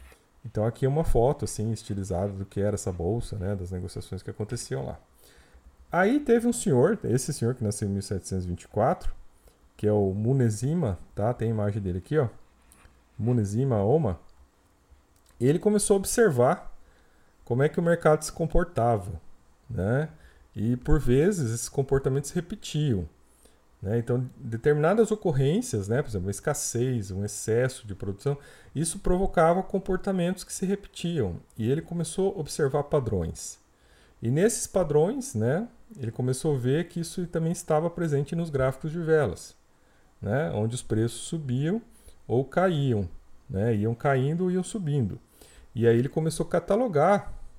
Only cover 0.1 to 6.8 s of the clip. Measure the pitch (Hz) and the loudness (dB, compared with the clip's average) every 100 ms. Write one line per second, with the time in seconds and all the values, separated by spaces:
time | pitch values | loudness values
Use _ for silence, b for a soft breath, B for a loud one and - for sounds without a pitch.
0.1 | b b _ 113 110 113 - 135 147 165 | b b _ -8 -2 -2 0 0 2 2
1.1 | 117 123 151 104 - 110 110 - 98 95 | 4 4 2 -4 -4 -4 -4 -6 -6 -4
2.1 | 87 101 98 95 101 104 101 101 90 85 | -2 -2 -4 -8 -2 -2 -2 -4 -4 -2
3.1 | 117 - 104 92 101 90 92 92 104 - | -2 -4 -6 -4 -6 -6 -8 -8 -10 -10
4.1 | 92 - 101 107 120 - 135 135 - _ | -10 -10 -8 -8 -8 -8 -8 -8 -12 _
5.1 | b b b b b b - - 170 202 | b b b b b b -20 -4 2 2
6.1 | 294 285 233 233 233 202 127 | 2 4 4 4 0 2 4